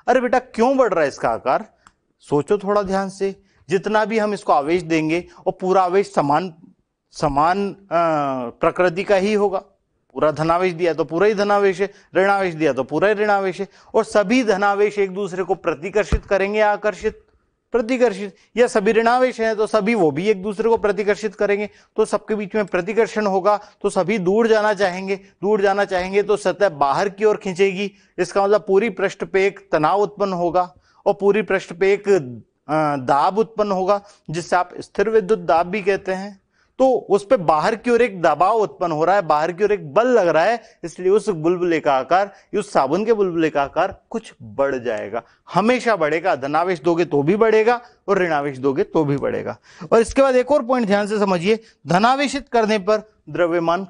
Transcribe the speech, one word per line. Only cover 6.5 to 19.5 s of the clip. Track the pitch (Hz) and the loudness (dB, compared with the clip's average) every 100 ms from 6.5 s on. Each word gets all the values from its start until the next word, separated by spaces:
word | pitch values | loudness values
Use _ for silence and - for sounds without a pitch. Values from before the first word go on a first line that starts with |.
| 165 - _ _ _ _ | -10 -20 _ _ _ _
समान, | - 160 139 156 185 202 | -6 -2 2 2 2 -2
अ, | - - 165 170 156 143 131 143 - | -8 -6 -2 0 0 -2 -4 -8 -2
प्रकृति | 165 160 180 170 196 | -2 2 0 0 0
का | 196 | 0
ही | 190 | 2
होगा। | 214 202 185 - _ _ _ _ 127 | 0 0 -4 -10 _ _ _ _ -2
पूरा | 151 | -2
धनावेश | 147 160 170 185 | 0 0 0 0
दिया | 165 175 156 | 0 -2 -2
तो | 156 | -2
पूरा | 165 208 | 0 2
ही | 208 | 2
धनावेश | 208 202 202 180 | 0 2 2 0
है, | 196 - _ 156 | -4 -8 _ 0
ऋणावेश | 190 202 190 160 | 2 2 -2 -2
दिया | 151 | -2
तो | 127 131 | 0 -2
पूरा | 151 190 | 0 0
ही | 208 | 2
ऋणावेश | 214 202 190 180 | 2 0 0 -6
है, | 196 _ _ 208 | -10 _ _ -2
और | 214 | 0
सभी | 214 196 247 226 | 0 2 2 2
धनावेश | 190 202 202 208 202 | 2 2 2 0 0
एक | 196 185 | -4 -4
दूसरे | 202 180 | -8 -6
को | 175 185 | -4 -4
प्रतिकर्षित | 170 151 175 190 202 226 - | -4 -6 -4 -2 0 -2 0
करेंगे | 196 196 214 | -2 0 0
या | 214 | 0
आकर्षित? | 208 214 208 220 214 _ _ _ _ _ | 0 -2 -4 -6 -8 _ _ _ _ _
प्रतिकर्षित। | 233 226 254 240 190 202 - _ 208 | -4 -2 2 0 0 -10 -14 _ 0
या | 247 | 2
सभी | 226 202 | 2 2
ऋणावेश | 220 226 247 254 233 | 2 2 2 0 0
हैं | 226 | -2